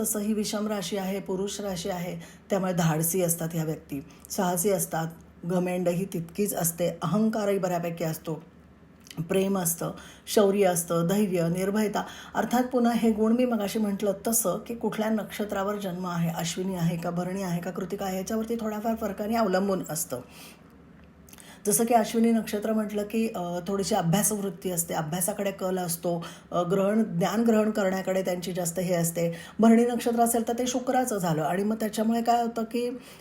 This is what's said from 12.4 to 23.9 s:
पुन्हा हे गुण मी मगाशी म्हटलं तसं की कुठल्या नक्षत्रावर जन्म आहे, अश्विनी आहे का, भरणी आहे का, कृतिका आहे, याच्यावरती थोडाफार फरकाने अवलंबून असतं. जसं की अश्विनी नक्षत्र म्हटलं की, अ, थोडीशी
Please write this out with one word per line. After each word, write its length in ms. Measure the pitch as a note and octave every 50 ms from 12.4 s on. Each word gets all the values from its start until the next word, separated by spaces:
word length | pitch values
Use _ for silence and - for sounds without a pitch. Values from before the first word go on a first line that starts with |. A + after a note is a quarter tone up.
| G#3 - - B3 B3+
पुन्हा 280 | B3+ - B3 A#3 A#3 A#3+
हे 180 | A3 - A3+
गुण 220 | A3 G#3 A3 A3 A3+
मी 120 | B3 B3+
मगाशी 340 | A#3+ A#3 G#3 G3+ G3 - A3+
म्हटलं 340 | G#3+ G3+ G3 F#3+ A3 D4+ C#4+ - -
तसं 320 | A#3 A3+ - - F#3 F3+ G#3+ -
की 80 | - A#3
कुठल्या 360 | A#3 - G#3+ - - G#3+ A3
नक्षत्रावर 640 | A3 G#3 G3 G3+ - - G#3 G3+ G3+ G3 F#3+ G3+ G#3
जन्म 300 | G3+ G3 F#3 F3 F3+ F#3
आहे, 240 | F3+ F3 E3+ E3+ E3+ E3+
अश्विनी 380 | E3 E3+ E3+ - F#3+ F#3 F#3+ F#3
आहे 220 | F3 E3+ E3+ F#3
का, 140 | E3 E3+ F3+
भरणी 320 | F3 F3 F3+ F3+ F#3 G3 G3
आहे 180 | F3+ E3+ F3
का, 100 | F3 F#3+
कृतिका 360 | F3 A3 G3 F3+ G#3 G3 G3
आहे, 100 | F#3+ F#3+
याच्यावरती 400 | F#3+ F#3+ - A3+ A3 A3 A3 A#3 A3+
थोडाफार 340 | A3 A3 G#3 G#3+ G#3+ A#3 A3+ A3
फरकाने 340 | A3+ G3+ F#3+ - G#3 G#3 A#3
अवलंबून 480 | A#3 A3+ F#3+ F#3 F#3 G3 G3 F#3+ F3 C#3 -
असतं. 300 | D3+ - - - C3 B2 - - - - - - - - - - - - - - - - - - - - - - - - - - - - -
जसं 180 | G#3 G3+ A#3 A#3
की 100 | A#3 B3
अश्विनी 360 | A3+ G#3+ - - A3+ A3+ A#3
नक्षत्र 420 | A#3 A3+ G#3+ - - G#3 G#3+ G#3+ A3
म्हटलं 300 | G#3+ G#3+ G3+ G#3 G3+ G#3
की, 260 | G3+ - A3+ A3+ A3+ -
अ, 240 | F3+ F3 F3 F3 F3 E3+ G3+
थोडीशी 260 | G3 G3 E3+ E3